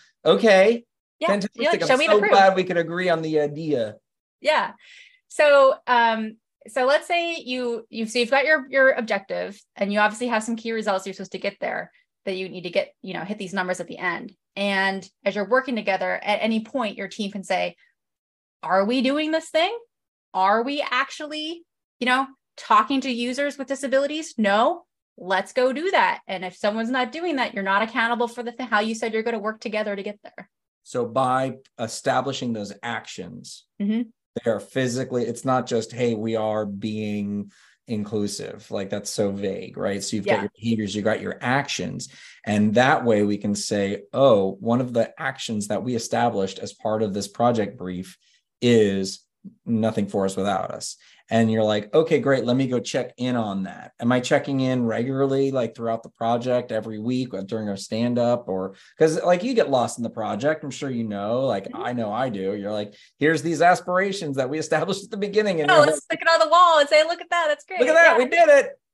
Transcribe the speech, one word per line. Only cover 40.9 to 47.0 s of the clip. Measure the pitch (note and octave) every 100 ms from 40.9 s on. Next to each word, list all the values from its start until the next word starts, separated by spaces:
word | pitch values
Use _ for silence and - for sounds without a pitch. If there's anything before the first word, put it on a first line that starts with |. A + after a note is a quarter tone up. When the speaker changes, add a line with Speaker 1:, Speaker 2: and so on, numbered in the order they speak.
Speaker 1:
you've | G#2 F#2+
got | -
your | F#2+ -
actions. | B2 C3+ C#3 - G2 - - - - -
And | - G#2+ G#2+
that | A2 C3 D#3
way | A#2 G#2
we | G#2 G2+
can | G#2
say, | G2+ - G#2 G2 G2+ -
"Oh, | B2 C3+ G#2 F#2+ G2
one | A2+ A#2+
of | B2
the | A#2 G#2+ -
actions | C3+ C3+ - G#2+ G2+
that | G2+
we | A#2+
established | A#2 - A#2 A#2+ G#2 F#2+ -
as | G#2+
part | - A2 A2